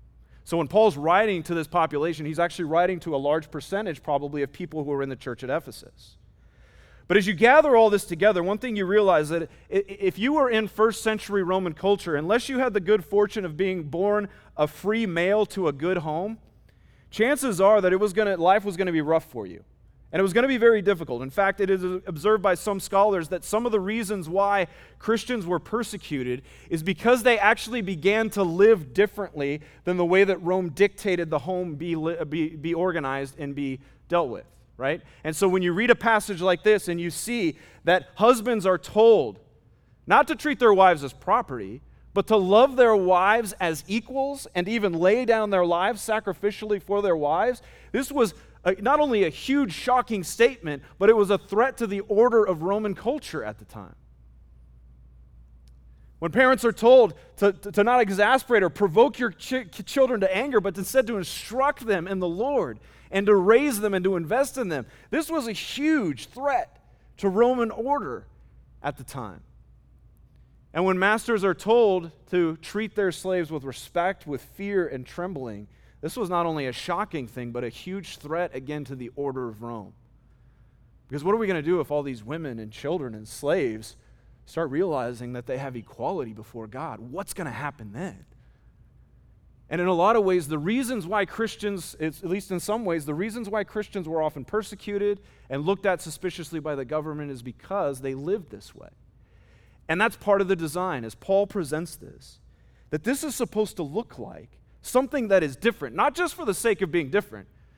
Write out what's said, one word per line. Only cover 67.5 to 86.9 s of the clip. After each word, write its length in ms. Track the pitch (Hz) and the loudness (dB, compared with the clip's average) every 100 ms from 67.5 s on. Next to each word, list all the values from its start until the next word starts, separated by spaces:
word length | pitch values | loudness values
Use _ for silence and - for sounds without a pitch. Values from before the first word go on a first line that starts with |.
| 254 233 | 4 0
order 560 | 202 233 285 175 113 - - - - - - | -2 -2 -2 -4 -10 -12 -20 -20 -20 -20 -10
at 140 | 143 143 | -8 -8
the 80 | 127 | -10
time. 360 | 135 110 87 - - - - _ _ _ _ _ _ _ _ _ | -12 -12 -14 -20 -20 -20 -20 _ _ _ _ _ _ _ _ _
And 100 | 156 | -2
when 160 | 185 185 | 0 2
masters 460 | 196 220 - 226 190 | 2 2 0 0 0
are 100 | 165 | -2
told 560 | 202 233 220 185 170 - _ | 2 4 4 2 -2 -14 _
to 280 | 180 165 156 | 0 0 -2
treat 360 | - 202 220 | -8 -6 -4
their 200 | 208 196 | -2 -2
slaves 380 | 160 190 180 160 | -2 -2 -2 -2
with 120 | 156 | -6
respect, 640 | 131 123 - 175 175 185 - | -10 -12 -8 -2 -2 -4 -8
with 140 | 139 | -10
fear 440 | - - 196 202 165 | -10 -12 -4 -2 -2
and 200 | 135 127 | -4 -12
trembling, 640 | - 180 165 127 104 104 _ _ _ | -10 -10 -8 -10 -12 -16 _ _ _
this 140 | 160 254 | -10 -6
was 140 | 190 | -4
not 160 | 175 170 | -2 -2
only 200 | 156 135 | -2 -4
a 60 | |
shocking 560 | 120 - 175 208 160 120 | -6 -6 -6 -4 -8 -8
thing, 240 | - 120 | -10 -8
but 140 | 117 123 | -6 -8
a 20 | |
huge 520 | - - 196 180 - | -10 -10 -10 -10 -16
threat 360 | 147 160 175 135 | -8 -4 -4 -6
again 300 | 135 151 131 | -10 -8 -10
to 100 | 135 | -12
the 160 | 120 - | -12 -8
order 320 | 139 131 123 | -6 -6 -8
of 120 | 107 | -10
Rome. 300 | 117 117 95 - _ _ _ _ _ _ _ _ _ _ - | -12 -12 -14 -20 _ _ _ _ _ _ _ _ _ _ -12
Because 180 | 143 156 | -6 -2
what 100 | 220 | 0
are 20 | |
we 80 | 214 | 0
gonna 160 | 175 | -2
do 200 | 147 180 | 0 -2
if 100 | 143 | 0
all 120 | 147 | -4
these 200 | 139 123 | -4 -8
women 340 | 104 160 156 117 | -10 -10 -10 -10
and 140 | 107 | -14
children 420 | 107 139 175 131 | -10 -6 -6 -8
and 140 | 110 107 | -12 -16
slaves 720 | - 143 180 135 110 110 - _ _ _ _ - | -8 -2 0 -2 -4 -12 -20 _ _ _ _ -12
start 240 | - 160 | -6 -4
realizing 640 | 139 190 147 120 120 123 | -2 -2 -2 -6 -8 -10
that 120 | 123 123 | -12 -8
they 120 | 131 | -8
have 180 | 139 127 | -8 -12
equality 560 | 107 - 139 185 120 | -14 -8 -6 -6 -8
before 360 | 107 110 117 110 | -12 -16 -16 -14
God? 340 | 123 156 | -12 -12